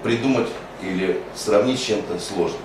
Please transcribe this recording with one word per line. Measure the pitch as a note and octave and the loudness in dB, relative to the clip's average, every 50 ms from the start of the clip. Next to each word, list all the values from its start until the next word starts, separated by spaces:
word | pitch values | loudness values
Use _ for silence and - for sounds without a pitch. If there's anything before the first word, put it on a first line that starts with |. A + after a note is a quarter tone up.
| - | 0
придумать | A2 A#2 A#2 A#2 C3+ C3 A#2+ - - - - - - - - | 0 0 2 2 2 4 4 2 0 -4 -8 -12 -14 -14 -10
или | F#2 F#2+ F#2+ F#2+ F#2+ F2+ - - - - - | -6 -4 -2 0 0 0 0 -2 -2 -8 -10
сравнить | - - - F2 - - B2+ C3 B2 | -8 -2 4 4 6 6 4 2 0
с | - | 0
чем-то | - G#2+ G2 F2+ F2+ F2+ F2 | 0 0 0 0 -2 -4 -6
сложно. | - - G2+ F#2 E2+ E2 E2 - - | -6 -4 -2 0 0 0 0 -6 -10